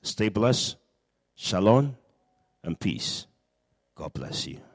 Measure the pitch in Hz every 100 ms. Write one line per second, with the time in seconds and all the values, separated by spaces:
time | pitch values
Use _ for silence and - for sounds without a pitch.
0 | - - 110 101 120 123 - - _ _
1 | _ _ _ _ - 90 101 120 139 127
2 | _ _ _ _ _ _ 85 82 98 62
3 | - - - _ _ _ _ _ _ -
4 | 78 - 64 - 78 71 -